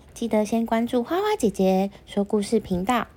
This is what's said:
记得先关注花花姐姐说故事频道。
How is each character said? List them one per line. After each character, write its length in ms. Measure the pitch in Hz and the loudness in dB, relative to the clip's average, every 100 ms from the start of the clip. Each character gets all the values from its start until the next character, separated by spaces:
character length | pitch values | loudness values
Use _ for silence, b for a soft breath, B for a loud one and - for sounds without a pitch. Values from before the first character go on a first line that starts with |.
| - | -8
记 120 | - 233 | -8 -2
得 180 | 214 214 | 0 0
先 180 | 226 | 0
关 220 | 226 226 233 | 0 0 0
注 160 | 247 | -2
花 140 | 240 349 | 0 -2
花 200 | 427 427 | 0 0
姐 140 | 214 | 0
姐 400 | 190 190 185 196 B - | 2 2 4 0 B -6
说 180 | - | -4
故 160 | 202 214 | 0 0
事 200 | 202 220 | 0 -2
频 220 | - 175 | 0 -2
道。 260 | 190 240 - | 0 -2 -2